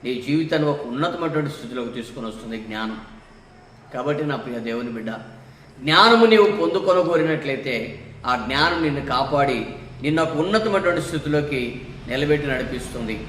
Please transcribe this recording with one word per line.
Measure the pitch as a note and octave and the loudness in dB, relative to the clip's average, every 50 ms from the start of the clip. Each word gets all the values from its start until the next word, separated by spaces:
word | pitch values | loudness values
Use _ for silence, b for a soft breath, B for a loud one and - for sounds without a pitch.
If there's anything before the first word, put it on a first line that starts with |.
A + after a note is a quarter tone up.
| - | -4
నీ | A#2+ B2+ B2 | -4 -6 -4
జీవితాన్ని | B2 C3+ D3 D#3 D#3+ D#3 E3 D3+ D3+ D3+ | -2 0 0 0 0 0 0 0 2 2
ఒక | C#3+ - | 0 -2
ఉన్నతమైనటువంటి | - A#2+ A#2+ C3+ D#3+ F3 E3+ E3+ E3+ D#3+ D3+ D#3 D3 C#3 | -4 -6 -4 -2 -2 -2 -2 -4 -4 -2 -2 -2 -2 -2
స్థితిలోకి | C#3 - C#3 A#2 B2 B2+ A#2+ A2+ | -6 -8 -12 -10 -8 -6 -6 -6
తీసుకొని | - B2+ A2 - - - A#2 | -8 -10 -10 -10 -12 -10 -10
వస్తుంది | A2 A2 A2+ A#2+ A2+ A2+ | -10 -10 -12 -12 -10 -10
జ్ఞానం. | A2 A2 A2 G#2+ G#2+ A2 A2 A2 G#2+ - - - - - - - - - - - - - - - - - - - | -10 -10 -8 -8 -6 -6 -6 -6 -10 -12 -18 -20 -20 -20 -20 -20 -20 -20 -20 -20 -20 -20 -20 -20 -20 -20 -12 -8
కాబట్టి | B2+ B2+ D3 D3 D3 D#3 | -6 -2 -2 -2 -2 -2
నా | D3 C#3 | -2 -4
ప్రియ | A#2+ A2 B2+ A#2+ A#2 | -4 -6 -6 -8 -6
దేవుని | A2 A#2 A#2 A#2+ A#2+ A#2+ | -4 -4 -4 -4 -4 -6
బిడ్డ, | A2+ A#2 G#2+ A2+ A2+ - - - - - B B B B B B B - | -8 -6 -6 -8 -8 -8 -12 -16 -18 -20 B B B B B B B -8
జ్ఞానము | C3 D3+ D#3 F3+ G3+ A3+ A#3 A3+ A3+ | 0 4 6 8 8 8 8 8 8
నీవు | A3 A3 G#3+ G3+ G#3 | 8 10 8 8 6
పొందుకొనగోరినట్లయితే, | G3+ - E3 - - F#3+ F#3+ F#3+ F3+ F3+ F3 E3 E3+ D#3+ D#3 D#3+ D#3 D3 - C#3+ C3+ C3 C3+ C3+ B2 A2+ A2 - - - - - - - - | 6 2 0 0 0 0 2 4 4 4 4 4 4 2 2 2 0 0 -2 -4 -4 -4 -2 -4 -4 -4 -4 -6 -10 -14 -16 -18 -18 -8 -2
ఆ | B2 B2+ | 0 0
జ్ఞానం | B2 A2 A#2+ C3+ C#3+ D#3 E3+ F3 E3 D#3+ | 0 0 -2 2 2 2 2 2 2 0
నిన్ను | D3+ C#3 C#3 C#3 | 0 0 -2 -2
కాపాడి, | C#3 C3 B2+ - - D3 C#3+ C#3 C#3 B2+ A2+ G#2+ - - - - - - - | 0 0 0 0 2 2 2 2 2 2 -2 -4 -6 -10 -14 -16 -16 -14 -4
నిన్ను | C3 D3 D#3 D#3+ D#3+ | -2 0 2 2 2
ఒక | - - | 0 0
ఉన్నతమైనటువంటి | D3 D#3+ F#3+ G#3 A3 G#3+ A3 G3+ F#3+ - F3+ E3 E3 | -2 0 2 2 0 2 2 0 2 2 2 0 0
స్థితిలోకి | D3+ - E3+ D3+ C#3 D3 D3+ D3+ D3 C#3+ C#3 C3 B2 A#2 A#2+ - - - - - - | -2 -2 -4 -4 -2 0 0 0 0 0 -2 -2 -4 -4 -6 -10 -12 -12 -14 -14 -8
నిలబెట్టి | A#2 A#2+ C3+ C#3+ D3 D3+ C#3+ C#3+ | -6 -2 -2 2 2 2 2 2
నడిపిస్తుంది. | C#3 C3 B2+ B2 A2 B2 B2 - - - B2 A#2 A2 A2 G2+ - | -2 -2 -2 -4 -4 -6 -8 -8 -8 -8 -8 -6 -6 -6 -6 -8